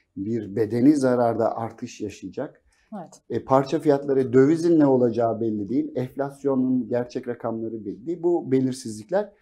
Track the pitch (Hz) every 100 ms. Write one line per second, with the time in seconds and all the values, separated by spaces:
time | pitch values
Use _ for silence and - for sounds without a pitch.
0 | _ - 98 117 104 101 107 120 131 151
1 | 131 123 120 110 110 - 113 - 120 -
2 | 107 - 95 92 151 - _ _ _ 208
3 | 160 - _ 120 - 131 139 160 156 143
4 | 143 135 123 123 135 165 170 165 143 131
5 | 120 110 117 110 113 107 101 127 151 -
6 | 127 - 139 139 139 131 127 127 110 120
7 | 120 131 120 120 120 113 113 113 101 92
8 | 131 175 170 175 135 131 131 127 117 107
9 | 110 185 208 _